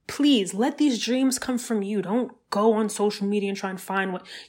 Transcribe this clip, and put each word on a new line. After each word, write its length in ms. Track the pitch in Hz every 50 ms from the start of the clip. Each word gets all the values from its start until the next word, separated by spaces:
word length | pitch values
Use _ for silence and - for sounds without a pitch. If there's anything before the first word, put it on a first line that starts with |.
| _
please 480 | - - - 285 294 269 214 185 175 190
let 240 | 196 247 302 -
these 260 | - 302 285 233 208 -
dreams 360 | 220 254 262 269 262 254 -
come 180 | - 262 247
from 240 | 233 - - 226 208
you. 220 | 196 202 214 196 180
Don't 280 | 180 220 254 240 240 - _ _ -
go 220 | - 202 214 233 214
on 160 | 220 220 208
social 360 | - - 202 208 208 - 196
media 240 | 202 208 208 196 202
and 80 | 196
try 140 | 196 202 190
and 100 | 185 180
find 320 | - - 190 196 190 190 180
what 140 | - - - - - -